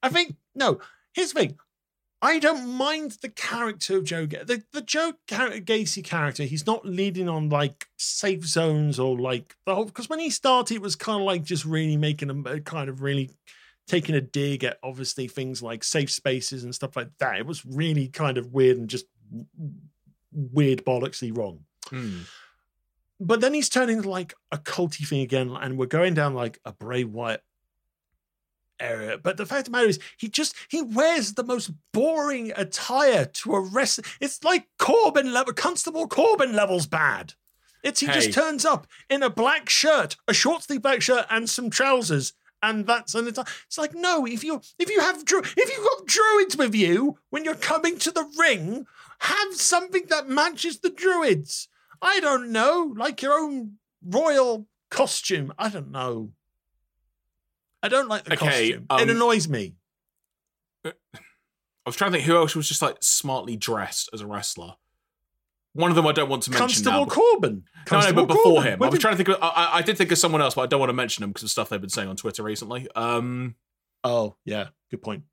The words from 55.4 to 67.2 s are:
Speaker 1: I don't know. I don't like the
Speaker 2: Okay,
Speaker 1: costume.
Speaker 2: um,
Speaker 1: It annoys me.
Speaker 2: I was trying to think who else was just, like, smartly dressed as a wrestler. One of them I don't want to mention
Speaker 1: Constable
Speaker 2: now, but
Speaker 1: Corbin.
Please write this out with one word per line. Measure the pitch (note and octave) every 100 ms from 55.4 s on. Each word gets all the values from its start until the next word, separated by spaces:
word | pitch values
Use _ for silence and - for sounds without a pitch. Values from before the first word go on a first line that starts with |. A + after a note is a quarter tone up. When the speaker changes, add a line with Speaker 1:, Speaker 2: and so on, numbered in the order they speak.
| C3+ D3+
Speaker 1:
I | G#3+
don't | G3+ C3+
know. | C3+ B2+ A#2 A2 - _ _ _ _ _ _ _ _ _ _ _ _ _ _
I | G#3
don't | B3+ C4
like | G#3+
the | -
Speaker 2:
Okay, | D#3 D#3 C3+ A2+
Speaker 1:
costume. | A#2+ A#2+
Speaker 2:
um, | C3
Speaker 1:
It | A#2+
annoys | A#3 A#3+ A3+ D#3+
me. | C3 G2 - _ _ _ _ _ _ _ _ _ _
Speaker 2:
I | D#3+ - _ - - _ _ _ _ _ -
was | A#2+
trying | G3
to | F3
think | C#3+
who | E3+
else | D#3
was | E3 D3
just, | C#3+
like, | D3 -
smartly | - - C#3+ C3 G#2+ A2+
dressed | A2 A2 F#2+ - -
as | A2+
a | G#2
wrestler. | G#2 F#2+ - F2 - _ _ _ _ _ _ _ _ _
One | C#3 E3+
of | E3
them | D#3
I |
don't | D3+ C#3+
want | C3+
to | A#2
mention | B2+ B3
Speaker 1:
Constable | A3 G#3+ C#4+
Speaker 2:
now, | C#4+
but |
Speaker 1:
Corbin. | -